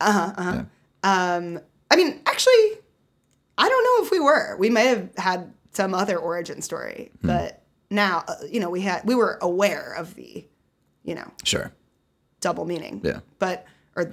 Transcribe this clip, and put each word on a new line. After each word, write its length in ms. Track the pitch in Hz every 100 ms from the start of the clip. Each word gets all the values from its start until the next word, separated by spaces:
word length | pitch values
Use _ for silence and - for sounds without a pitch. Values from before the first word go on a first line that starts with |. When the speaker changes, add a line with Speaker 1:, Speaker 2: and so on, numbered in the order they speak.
Speaker 1:
Uh-huh, 320 | 202 202 175 185
uh-huh. 260 | 180 - - _ _ _
Speaker 2:
Yeah. 300 | 196 190 180 175
Speaker 1:
Um, 240 | 175 170 - _ -
I 60 | 320
mean, 240 | 320 - -
actually, 520 | - 508 466 427 - - _ _ _ _ _ _ -
I 100 | 359
don't 160 | 523
know 200 | 494 480 -
if 40 |
we 80 | 370
were. 380 | 285 294 - -
We 120 | 220
may 160 | 233 254
have 240 | 220 185 -
had 360 | 190 180 165 - _
some 220 | - 190
other 240 | 185 202 175
origin 440 | 165 170 170 156
story, 500 | - 170 57 - - -
Speaker 2:
Hmm. 60 | -
Speaker 1:
but 340 | 175 - - _ _ -
now, 340 | 208 196 165 -
uh, 80 | 160 143
you 80 | 226
know, 120 | 175
we 100 | 180
had, 240 | 196 180
we 100 | 214
were 240 | 247 202 -
aware 540 | 180 180 202 147 - 165
of 180 | 170 -
the, 280 | 120 - - _ _ _ _ _
you 100 | -
know, 160 | 170 - -
Speaker 2:
Sure. 260 | - - - - _ _ _ _ _ -
Speaker 1:
double 240 | 180 170
meaning. 360 | 165 165 - 202
Speaker 2:
Yeah. 160 | - - - -
Speaker 1:
But, 280 | 190 175 - _ _
or 160 | 180 160